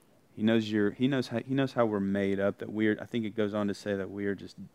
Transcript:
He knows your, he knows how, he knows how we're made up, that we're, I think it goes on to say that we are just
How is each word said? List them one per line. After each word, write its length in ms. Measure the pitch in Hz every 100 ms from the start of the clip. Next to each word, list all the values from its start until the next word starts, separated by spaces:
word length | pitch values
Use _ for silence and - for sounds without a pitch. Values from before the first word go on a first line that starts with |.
| _ _ _ -
He 80 |
knows 260 | 107 113 107
your, 220 | 107 101
he 160 | - 131
knows 220 | 135 120
how, 100 | 113
he 140 | 127 135
knows 180 | 135
how 120 | 131 113
we're 140 | 104
made 400 | 98 101 98 98
up, 200 | 98 -
that 120 | 107
we're, 260 | 104 110 107
I 40 | -
think 200 | 120 110
it 120 | 107
goes 160 | 104
on 140 | 104 101
to 40 |
say 220 | 95 104 98
that 160 | 92
we 140 | 101 101
are 100 | 95
just 220 | 95 - 98